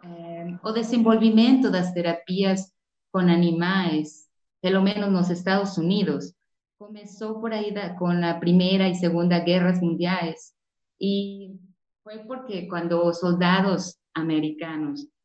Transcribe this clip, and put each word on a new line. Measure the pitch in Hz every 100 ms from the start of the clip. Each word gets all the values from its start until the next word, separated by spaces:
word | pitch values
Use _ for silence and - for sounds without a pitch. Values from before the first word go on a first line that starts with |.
Eh, | 175 170 170 170 175 180
o | 208
desenvolvimento | 226 226 240 226 220 220 220 240 269 220
das | 185 180
terapias | 175 170 170 - 185 196 190 - _ _ _ _
com | 190
animais, | 180 170 175 165 175 190 180 151 156 - _ _ _ _
pelo | 185 190
menos | 190 208 202
nos | 185 175
Estados | 175 - 196 190 -
Unidos, | 165 208 170 143 139 _ _ _ _ _
começou | 208 214 202 - 220 220
por | 226
aí | 220 208
da, | 202 185 -
com | 175
a | 175 170
Primeira | 170 170 180 185 190 190
e | 175
Segunda | 175 170 175 175
Guerras | 175 180 175 180
Mundiais, | 170 160 175 185 165 160 - _ _ _ _ _
e | 196 196 202 196 196 190 - _ _ _
foi | 214 220
porque | 220 254 247 190 175
quando | 175 170 170
os | 170 170
soldados | 180 175 175 190 196 185 - - _
americanos | 165 160 156 156 156 165 156 151 143 - _